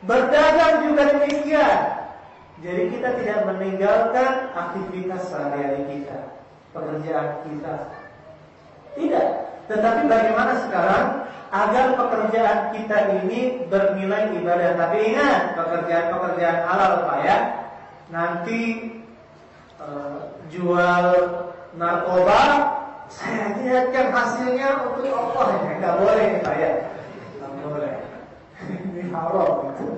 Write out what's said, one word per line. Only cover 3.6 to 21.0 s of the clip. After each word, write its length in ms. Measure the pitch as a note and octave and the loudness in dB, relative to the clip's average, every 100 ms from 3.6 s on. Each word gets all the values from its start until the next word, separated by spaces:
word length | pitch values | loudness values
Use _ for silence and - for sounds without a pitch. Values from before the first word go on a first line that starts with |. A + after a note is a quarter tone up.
| F#3+ F#3+ G#3+ - A3+ B3 C4 B3+ - F3 | -4 0 2 4 4 2 2 0 -4 -6
aktivitas 720 | F3 G3 F#3 F#3 F#3 F#3 F#3 | -6 -6 -8 -6 -6 -6 -6
sehari-hari 560 | D3+ C#3+ C#3+ C#3+ C#3 C#3+ | -6 -4 -4 -2 -4 -4
kita, 480 | C#3+ C#3 C3+ C3+ - - - - | -8 -8 -10 -12 -16 -20 -20 -18
pekerjaan 720 | D#3+ D#3 D3+ D#3 D3+ D#3 - D#3 | -10 -8 -6 -4 -4 -4 -6 -10
kita. 300 | D3+ C#3 C3 - - - - - - - - - - - - | -10 -8 -8 -10 -14 -18 -20 -20 -20 -20 -20 -20 -20 -16 -4
Tidak. 300 | D4+ A#3 - - - - - | 0 2 0 -2 -6 -12 -6
Tetapi 320 | G#3+ A3 A3+ A3+ | 0 2 2 4
bagaimana 560 | A3+ A3 A3+ B3 A#3+ G#3 | 4 4 2 0 0 -2
sekarang 400 | F#3 E3+ - - - - - - | 0 2 2 0 -2 -8 -12 -6
agar 320 | G3 A3 B3+ B3+ | -2 2 2 2
pekerjaan 680 | C4 - A3 G#3+ A3 A3+ - - | 2 0 0 0 2 2 2 -2
kita 240 | - - G#3 G3 F#3 | -6 -2 0 2 2
ini 480 | F#3 A#3 B3+ B3 E3+ | 0 0 -2 -2 -2
bernilai 640 | G3 G3 G3 F#3+ G#3 G#3+ | 2 2 0 -2 0 0
ibadah? 400 | F3 E3+ F3 F3 | 0 0 2 2
Tapi 400 | F3 E3+ F#3 A3 | 2 0 2 2
ingat, 400 | B3+ C#4+ - - | 2 4 2 0
pekerjaan-pekerjaan 1040 | - E3 E3+ E3+ E3+ E3+ E3+ F3+ E3+ E3+ E3+ E3+ | -2 -2 -2 0 0 0 -2 -2 0 2 2 0
halal, 400 | F#3+ F#3+ - - | 2 4 2 0
Pak, 140 | - | 0
ya. 160 | - - - - - - - - - | 2 2 2 -4 -10 -14 -20 -20 -12
Nanti, 520 | E3 E3+ E3+ G#3+ A3+ A#3 A3+ A3+ - - - - - - - - - | -4 -4 -4 -4 -2 -2 -4 -8 -14 -18 -20 -20 -20 -20 -20 -20 -16
eh, 420 | D3 C#3+ C#3+ C#3+ - - E3 | -12 -10 -8 -10 -12 -14 -14
jual 560 | F3 F3 F3 F3+ F3 | -4 0 4 4 4